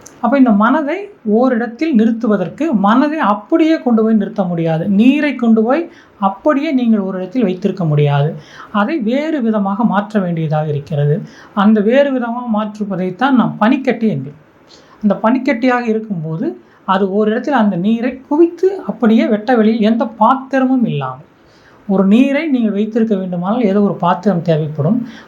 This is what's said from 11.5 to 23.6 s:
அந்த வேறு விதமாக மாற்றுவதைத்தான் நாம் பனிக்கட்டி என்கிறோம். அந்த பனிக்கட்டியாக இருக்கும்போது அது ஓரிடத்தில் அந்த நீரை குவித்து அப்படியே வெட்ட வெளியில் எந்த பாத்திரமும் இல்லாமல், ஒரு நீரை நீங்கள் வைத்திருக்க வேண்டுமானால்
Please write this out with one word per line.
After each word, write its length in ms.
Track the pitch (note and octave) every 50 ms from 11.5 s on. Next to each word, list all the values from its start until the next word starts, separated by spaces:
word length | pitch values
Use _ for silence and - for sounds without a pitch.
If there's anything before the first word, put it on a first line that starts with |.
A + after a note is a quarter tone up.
| -
அந்த 260 | G#3+ G3 G#3+ A3 G#3+
வேறு 300 | F#3+ A3 B3+ C#4 C#4+ C#4+
விதமாக 360 | C4 B3+ - A3+ A#3 B3 B3 A#3+
மாற்றுவதைத்தான் 880 | G#3+ G#3 A3 G#3 G#3 - G#3 F#3+ F#3+ F3 F#3 F#3 F3+ - B3 C#4 C4 A3+
நாம் 160 | A3+ - - -
பனிக்கட்டி 500 | G#3 A3+ D4 C4+ - C4 A3+ A3+ A3+ G#3+
என்கிறோம். 340 | E3 C#3 C3+ D3 - - _ _ _ _ _ _ - - - - - -
அந்த 140 | - G#3 F#3 -
பனிக்கட்டியாக 680 | - A3 C4 C4 - D4 C#4+ A3+ B3+ B3+ B3 A#3+ A#3+ A3+
இருக்கும்போது 600 | A3 A3 A3 A3+ G3 E3 D#3 D#3+ D#3+ E3 B3 E4+ F#4 - - _ _ _ _ -
அது 180 | F#3+ G3 G3+ F#3
ஓரிடத்தில் 500 | F#3+ G#3+ G#3+ G#3+ G#3+ B3+ - D#4 C#4 A#3+
அந்த 140 | G#3+ G#3 F#3 E3+
நீரை 340 | F#3 G#3+ A3+ A#3 A#3 C#4 C4+ -
குவித்து 480 | - - C#4+ E4+ E4+ E4+ - - F#4 F#4+ G4 - -
அப்படியே 420 | - - - B3+ G#3+ A3 A#3 E4 D4
வெட்ட 240 | A3 G#3 - C4 B3+
வெளியில் 320 | A3+ G#3+ A3 A3+ G3+ G3+ G#3+
எந்த 160 | A3+ A3+ C#4 - -
பாத்திரமும் 680 | - G#3+ A#3 C4 C4 - - C#4 C4 B3+ B3+ C4 B3+ A3+
இல்லாமல், 440 | - D3 C#3+ C3+ C3 C3 C3+ - - _ _ _ _ _ _ _ - - - _ -
ஒரு 160 | F#3+ G3+ F#3+ G3
நீரை 360 | G#3 B3 C#4 C#4 C#4 C#4+ E4 D#4+
நீங்கள் 280 | C4 A#3+ A3+ G3+ F#3+ G3+
வைத்திருக்க 380 | A3 A3 - A#3 A3 A3+ G#3
வேண்டுமானால் 520 | F#3 F#3+ F3+ F3+ F3 F3 F#3+ A3+ B3+